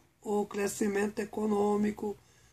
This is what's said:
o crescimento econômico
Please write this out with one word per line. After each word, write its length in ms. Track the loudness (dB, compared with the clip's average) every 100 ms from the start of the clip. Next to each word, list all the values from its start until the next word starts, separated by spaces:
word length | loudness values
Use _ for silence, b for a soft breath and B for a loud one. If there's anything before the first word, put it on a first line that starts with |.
| b _
o 240 | -2 -2 0
crescimento 720 | -2 -2 0 0 2 0 -2
econômico 960 | -6 -2 0 2 4 2 2 0 -6 -8 b b b